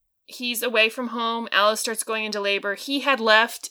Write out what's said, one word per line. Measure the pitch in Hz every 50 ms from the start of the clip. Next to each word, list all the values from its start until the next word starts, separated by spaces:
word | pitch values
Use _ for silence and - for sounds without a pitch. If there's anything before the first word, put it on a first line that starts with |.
| _ _ _ _ _
he's | - - - 247 240 240 214
away | 233 247 226 214 220 226
from | 220 262 247
home. | 226 233 240 226 226 233 233 233 - -
Alice | 190 202 214 220 214
starts | - 240 226 214 -
going | - 220 220 214
into | 214 208 208
labor. | 202 202 202 196 202 202 196
He | 196 - 269 277 277
had | 247 277 269 220
left, | 226 220 214 220 226 233 - - - -